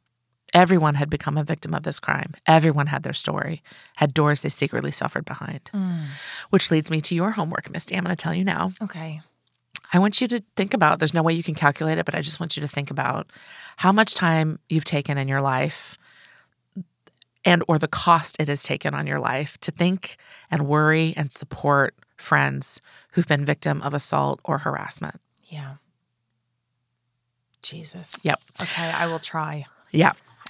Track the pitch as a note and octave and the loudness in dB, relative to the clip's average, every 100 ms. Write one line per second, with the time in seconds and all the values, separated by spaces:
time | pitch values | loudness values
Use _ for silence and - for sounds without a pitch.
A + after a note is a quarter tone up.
0 | _ _ _ _ - F3 F3+ F3+ D#3 C#3+ | _ _ _ _ 2 4 6 6 4 2
1 | D3 D3+ - D3 D3 C3+ - D#3+ D#3 D3 | -2 -4 -2 -2 -2 -4 -4 -6 -4 -2
2 | - C#3 - - - D#3+ D#3+ D3 C#3+ C#3 | -2 -2 -4 -2 4 6 6 2 0 -2
3 | - - - - - E3 - - - - | -4 -4 -2 -4 -4 -8 -12 -20 -20 0
4 | D3 C3 D3 D3 - - C#3 A#2+ C#3 - | 2 4 2 2 2 0 0 -2 -2 -2
5 | - - D#3 C#3 D3 D#3 - G3+ F#3 E3+ | -2 -4 -8 -8 -10 -10 -8 -4 -2 -2
6 | D3 C#3 - - - F#3+ - D#3+ D3+ D#3+ | -6 -10 -12 -14 0 2 4 2 2 0
7 | D3 E3+ F#3+ A3 D#3+ - - E3+ - F#3 | 0 0 0 -2 -4 -6 -8 -6 -4 -2
8 | F3 F3 E3 E3 F#3+ - F#3 F#3 G3+ E3+ | -2 -2 -2 -2 0 0 -4 -6 -10 -10
9 | D#3+ D#3 - _ _ _ _ - - F3 | -12 -12 -16 _ _ _ _ -10 2 4
10 | G3+ - B3 A#3+ - - G3 A#3+ D#3 E3+ | 4 2 0 -2 -4 -4 0 4 4 4
11 | D#3 E3 E3 E3 E3+ D3+ D3 C#3+ D#3+ D#3+ | 2 2 2 0 -2 0 0 2 0 -2
12 | E3+ - D3 - E3+ - D3 - C#3 C3 | -2 -4 -4 -4 -4 -4 -4 -6 -6 -4
13 | C3 C3 - - - - - - F#3 G3+ | -2 -4 -8 -14 -20 -20 -18 0 4 6
14 | A3 - F3 D#3+ D#3 - - D#3+ - D3 | 4 2 2 4 2 -2 -2 0 0 -2
15 | C#3+ C#3 C3+ C3+ C#3 C3 D3 - - - | -2 -2 0 0 0 0 -2 -4 -12 -16
16 | _ _ - _ _ _ _ - - _ | _ _ -20 _ _ _ _ -16 -16 _
17 | _ _ _ _ - F3 - D#3 D#3 - | _ _ _ _ 2 4 4 2 0 0
18 | - E3 - - D3+ C#3+ - C#3 D3 C#3+ | 4 4 4 -2 0 0 0 -2 -4 -4
19 | D3 C#3+ - C3 D3 - - - F3 F#3 | -4 -2 -2 -2 -6 -6 -6 0 0 0
20 | - - _ - - D#3+ C#3+ D3+ D#3 D#3+ | -6 -16 _ -20 -6 -2 2 4 4 4
21 | D#3+ D#3 C#3+ - - - C#3+ C#3 C#3 - | 2 -2 -2 -2 -4 -4 2 2 2 -2
22 | _ - - C#3+ C#3 C3+ - - - - | _ -14 0 2 2 -2 -2 -4 -6 -20
23 | _ - - C#3+ C#3+ D3 D3+ D3 C#3 C#3+ | _ -2 0 0 0 -2 -2 -4 -4 -2
24 | - D3 C#3 C#3 - C#3+ C#3+ C#3+ - - | 0 0 0 -2 -4 -4 -4 -6 -6 -6
25 | D3+ - _ _ _ D3+ C3+ C#3+ _ _ | -6 -12 _ _ _ -14 -14 -16 _ _
26 | _ _ _ _ _ _ _ _ _ _ | _ _ _ _ _ _ _ _ _ _
27 | _ _ _ _ _ _ - D#3+ D#3 F3+ | _ _ _ _ _ _ -12 -10 -12 -12
28 | D#3+ - D3+ - _ - E3+ - E3 - | -8 -6 -4 -6 _ -10 -8 -6 -4 -4
29 | E3+ D#3+ - E3 D3+ D3+ C#3 _ _ D#3 | -4 -4 -6 -6 -6 -8 -12 _ _ 2
30 | E3 - _ _ | 2 2 _ _